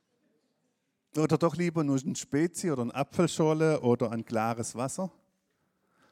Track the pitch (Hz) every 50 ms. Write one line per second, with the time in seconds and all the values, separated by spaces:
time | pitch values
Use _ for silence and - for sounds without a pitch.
0 | _ _ _ _ _ _ _ _ _ _ _ _ _ _ _ _ _ _ _ _
1 | _ _ - 151 156 143 160 - 170 170 147 165 175 170 156 165 156 143 139 131
2 | 135 185 190 - - - - 143 160 175 - - - 175 143 127 117 120 - 127
3 | 143 - - - 175 156 - - 165 156 156 156 160 160 156 - - 120 120 120
4 | 127 107 117 113 110 - 120 110 110 113 117 117 110 - - 107 127 139 - -
5 | 190 180 - _ _ _ _ _ _ _ _ _ _ _ _ _ _ _ _ _
6 | _ _